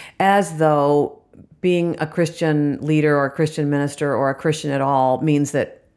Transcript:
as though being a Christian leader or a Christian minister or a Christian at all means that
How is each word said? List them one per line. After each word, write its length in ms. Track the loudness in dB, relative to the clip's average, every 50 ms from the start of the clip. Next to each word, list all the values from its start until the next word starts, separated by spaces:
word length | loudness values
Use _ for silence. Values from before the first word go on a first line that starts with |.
| -20 -12 -4 0
as 380 | 2 2 4 2 2 0 -2
though 600 | 0 2 2 4 4 2 2 2 2 0 -2 -6 -12 _ _ _ -20 -20 -20 -12 _
being 340 | -2 0 0 2 0 -2 -2 -4
a 60 | -6
Christian 720 | -6 -2 -2 -2 -2 -2 -2 -2 0 0 2 0 0 -2 -4
leader 340 | -2 0 0 2 2 2 2
or 80 | 2 0
a 60 | -2
Christian 380 | -2 -2 -2 -2 -2 -2 -2 0
minister 440 | 0 0 -2 -2 -4 -4 -4 -2 0
or 160 | 0 0 -2
a 60 | -2
Christian 360 | -2 -2 -2 -2 -2 -4 -4
at 100 | -2 -2
all 400 | 0 0 2 2 2 2 0 0
means 300 | 0 0 2 2 0 0 -2
that 300 | -2 -2 -4 -6 -20 _ _ _